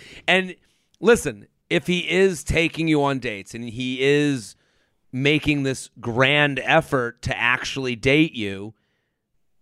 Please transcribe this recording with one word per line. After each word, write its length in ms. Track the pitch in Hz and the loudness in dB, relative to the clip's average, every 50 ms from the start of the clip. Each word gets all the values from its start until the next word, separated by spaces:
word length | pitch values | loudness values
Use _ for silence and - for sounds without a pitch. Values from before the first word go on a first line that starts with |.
| - - - - - - | -20 -20 -20 -8 -2 0
And 280 | 175 185 185 185 170 - _ _ _ _ _ _ _ _ | 0 0 0 -2 -8 -14 _ _ _ _ _ _ _ _
listen, 460 | - 202 240 208 - 151 110 101 104 - _ _ _ _ | 2 4 4 4 2 -2 -8 -8 -12 -20 _ _ _ _
if 180 | 160 170 - - | -2 -2 0 0
he 220 | 180 175 160 151 | -2 -2 -2 0
is 340 | 165 185 196 196 180 143 - | 2 4 4 4 2 0 -4
taking 420 | - - 165 170 156 - 151 165 165 | -2 0 0 0 0 0 -2 0 2
you 160 | 156 147 143 | 2 2 2
on 160 | 139 139 131 | 0 -2 -2
dates 340 | 117 120 107 98 95 - - | -4 -6 -8 -10 -12 -14 -14
and 140 | 113 120 120 | -12 -12 -10
he 340 | 107 120 127 127 127 127 | -8 -6 -6 -6 -2 0
is 540 | 131 135 143 147 147 147 143 127 104 - - _ _ _ _ _ _ _ _ _ _ _ | 2 2 4 4 4 2 0 -2 -4 -10 -16 _ _ _ _ _ _ _ _ _ _ _
making 520 | - 127 135 139 156 151 - 151 151 143 139 | -8 -2 2 2 2 2 2 0 0 0 0
this 260 | 135 131 - - - _ - | -2 -4 -4 -8 -14 _ -10
grand 600 | 117 117 113 120 131 131 143 147 147 143 139 131 - | -8 -4 0 2 2 2 4 4 2 2 0 -2 -2
effort 580 | - 143 160 156 - - 135 120 117 120 _ - | 2 2 2 2 2 -2 -2 -2 -4 -6 _ -8
to 140 | 135 127 92 | -6 -4 -2
actually 580 | 113 120 123 127 - - - 139 135 127 123 113 | 0 0 0 0 -2 -6 -8 -6 -6 -6 -6 -2
date 360 | 101 135 135 151 160 165 - | 0 2 4 4 4 2 0
you, 380 | 123 104 98 98 98 101 110 113 _ _ _ _ _ _ _ _ _ _ _ _ _ _ _ _ _ | -4 -6 -6 -6 -8 -10 -14 -16 _ _ _ _ _ _ _ _ _ _ _ _ _ _ _ _ _